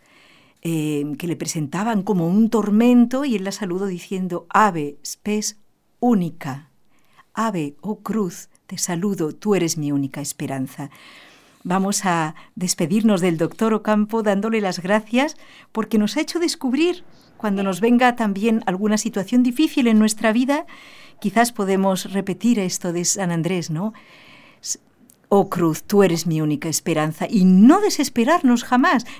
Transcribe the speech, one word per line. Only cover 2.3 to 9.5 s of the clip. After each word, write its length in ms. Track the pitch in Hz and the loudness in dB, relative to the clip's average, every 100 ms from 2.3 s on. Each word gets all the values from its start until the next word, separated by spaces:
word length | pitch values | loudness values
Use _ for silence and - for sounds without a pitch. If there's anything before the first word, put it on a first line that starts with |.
| 196 226 | 2 2
tormento, 760 | 220 208 208 240 247 240 262 285 | 2 2 4 6 6 4 2 -2
y 100 | 214 | -2
él 80 | |
la 80 | 190 | -4
saludó 340 | 196 196 180 196 | -6 -6 -4 -4
diciendo: 600 | 175 - 190 185 175 - | -6 -8 -6 -4 -6 0
"Ave, 480 | 190 214 170 147 - - | 2 4 2 -6 -8 -14
spes 520 | - - 214 208 - _ _ _ _ | -10 -6 -4 -4 -10 _ _ _ _
única, 720 | 247 214 170 - 151 139 - _ _ _ _ _ _ | 2 2 0 -6 -10 -12 -14 _ _ _ _ _ _
ave, 420 | - 226 185 143 - | -4 -4 -2 -6 -8
oh 180 | 196 214 | -10 -8
cruz, 500 | - 220 190 - - _ - | -6 -4 -4 -6 -18 _ -16
te 100 | 185 | -8
saludo, 560 | - 170 202 180 156 | -6 -4 -4 -2 -6
tú 220 | - 214 | -4 0